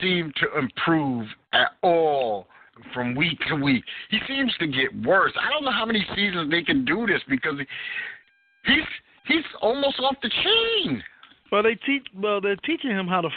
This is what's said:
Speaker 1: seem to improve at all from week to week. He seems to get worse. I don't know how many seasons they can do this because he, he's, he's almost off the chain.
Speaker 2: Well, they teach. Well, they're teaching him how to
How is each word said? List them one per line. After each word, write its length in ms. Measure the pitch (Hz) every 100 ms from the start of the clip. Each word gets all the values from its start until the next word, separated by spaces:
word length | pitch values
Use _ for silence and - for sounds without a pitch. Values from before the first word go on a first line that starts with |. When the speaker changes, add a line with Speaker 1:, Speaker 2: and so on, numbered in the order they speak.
Speaker 1:
seem 300 | 185 180 156 -
to 200 | - 151
improve 680 | 127 - 165 160 143 120 107 - _
at 160 | 120 127 -
all 680 | 185 165 160 139 117 101 - - - - -
from 220 | 123 123 127
week 240 | 170 139 -
to 60 | 151
week. 280 | 139 123 - - -
He 100 | 214 -
seems 260 | 269 254 -
to 80 | 160
get 220 | 131 131 104 120
worse. 280 | 190 156 -
I 100 | 226
don't 140 | 302
know 80 | 277
how 140 | 214 226
many 200 | 220 - 202
seasons 360 | 202 180 147
they 100 | 170
can 200 | 175 143 127
do 200 | 196 226
this 140 | 131 -
because 280 | 135 160 143
he, 1160 | 135 - - - - - _ _ _ _ -
he's, 120 | 302 - - - _ -
he's 180 | 320 - -
almost 380 | 214 277 277 -
off 160 | 262 269
the 80 | 233
chain. 760 | - 359 453 453 440 254 117 - - - _ _
Speaker 2:
Well, 120 | 202
they 120 | 220 226 -
teach. 200 | 277 - 190
Well, 260 | 208 202
they're 140 | 202 196
teaching 320 | - 330 262
him 180 | 196 180
how 140 | 185
to 80 | 165